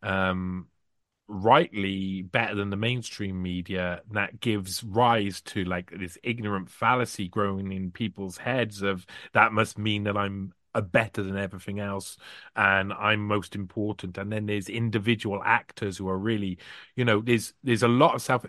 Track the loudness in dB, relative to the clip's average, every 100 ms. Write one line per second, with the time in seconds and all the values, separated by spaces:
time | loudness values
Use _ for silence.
0 | -2 0 2 0 -2 -6 -10 _ _ _
1 | _ _ -12 0 6 6 6 -2 -2 -2
2 | -4 -6 -2 -2 0 -2 -2 -2 -2 -2
3 | -6 -8 -6 -4 -4 -4 -4 -4 -2 -4
4 | -4 -4 -4 -2 -2 -2 -4 -8 -2 4
5 | 4 4 0 -6 -8 -6 -2 -4 -6 -10
6 | -12 -8 -6 -4 -2 -2 -4 -2 2 2
7 | 0 -4 -4 0 0 -2 -4 -6 -6 -4
8 | -6 -6 -10 -8 -2 -2 -2 -2 -2 -2
9 | -8 -18 0 4 6 4 0 0 -2 0
10 | 0 -2 -2 -4 -8 -12 _ -4 0 0
11 | 0 -4 -4 -4 -6 -8 -8 -6 -4 -6
12 | -8 -16 -20 -20 -12 2 4 4 2 0
13 | 2 2 2 0 -2 -8 -8 -4 -4 -4
14 | -8 -8 -4 -4 -2 -2 -4 -2 0 2
15 | 2 2 0 -2 2 2 2 -8 -6 -4
16 | -4 -2 0 -2 -2 -6 -12 -20 -12 0
17 | 4 4 4 2 0 _ 0 4 6 8
18 | 6 4 0 0